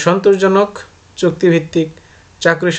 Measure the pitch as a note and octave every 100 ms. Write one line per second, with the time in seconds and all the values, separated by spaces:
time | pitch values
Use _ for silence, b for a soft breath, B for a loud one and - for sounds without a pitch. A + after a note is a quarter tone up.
0 | - F#3+ G3+ G3 F#3+ F#3+ G3+ - - _
1 | _ - F3+ D#3+ F#3 E3 D#3 E3+ D#3+ b
2 | b b b _ E3+ E3 F3